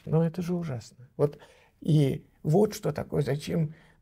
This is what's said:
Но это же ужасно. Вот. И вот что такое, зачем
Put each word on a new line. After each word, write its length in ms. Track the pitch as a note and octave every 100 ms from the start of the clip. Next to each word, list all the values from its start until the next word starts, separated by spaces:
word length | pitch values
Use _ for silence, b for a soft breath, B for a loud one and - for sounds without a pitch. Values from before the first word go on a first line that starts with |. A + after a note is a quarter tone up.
| D3+
Но 180 | D#3
это 160 | E3 E3
же 140 | E3+
ужасно. 520 | F3 E3 A#2+ - - - -
Вот. 200 | D3 - B B B _
И 420 | - D3+ C3+ D3+ - _
вот 300 | D#3+ F3 G#3+
что 200 | - D#3
такое, 280 | D3 - D#3
зачем 540 | C#3 D3 - E3+ D#3 B B B